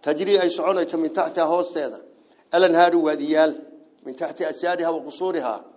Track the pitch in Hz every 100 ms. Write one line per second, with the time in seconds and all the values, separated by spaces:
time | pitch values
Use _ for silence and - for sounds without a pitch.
0 | - 151 185 202 180 175 165 185 170 165
1 | 156 175 160 180 160 170 175 170 139 -
2 | - _ _ _ _ 170 185 165 175 170
3 | 156 151 143 156 160 151 - - - _
4 | 135 131 160 127 160 156 175 175 165 160
5 | 139 - 185 170 123 104 -